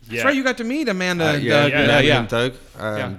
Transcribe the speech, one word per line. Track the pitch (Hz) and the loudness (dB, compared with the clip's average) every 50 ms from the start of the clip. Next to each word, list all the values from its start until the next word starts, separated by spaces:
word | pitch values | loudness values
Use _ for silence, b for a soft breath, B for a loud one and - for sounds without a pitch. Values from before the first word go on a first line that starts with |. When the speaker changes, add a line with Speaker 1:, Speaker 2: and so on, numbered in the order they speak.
| - | -16
Speaker 1:
Yeah. | 110 113 | -10 -6
Speaker 2:
That's | 117 117 | -2 0
right. | 269 294 | 0 0
You | 269 262 | 0 0
got | 262 233 - | -2 -2 -2
to | 226 | -4
meet | 226 269 311 311 | -4 -4 -2 -2
Amanda. | 226 190 185 185 180 175 170 160 156 | -2 -2 -2 -2 -2 0 0 0 0
Speaker 3:
Uh, | 147 | 0
yeah, | 143 139 117 147 147 147 | 0 0 2 2 4 4
Speaker 2:
Doug. | 143 | 2
Speaker 1:
Yeah. | 135 147 139 | 2 2 2
Speaker 3:
Amanda | - 143 | 4 4
Speaker 2:
Yeah, | 143 139 151 143 | 4 4 4 2
yeah. | 123 | 2
Speaker 3:
and | 113 98 | 0 0
Doug, | 120 117 123 131 127 - - - - | 0 0 0 -2 -4 -8 -18 -20 -14
um, | - 107 107 107 | -8 -6 -6 -4
Speaker 2:
Yeah. | 104 - 95 98 | -4 -6 -6 -8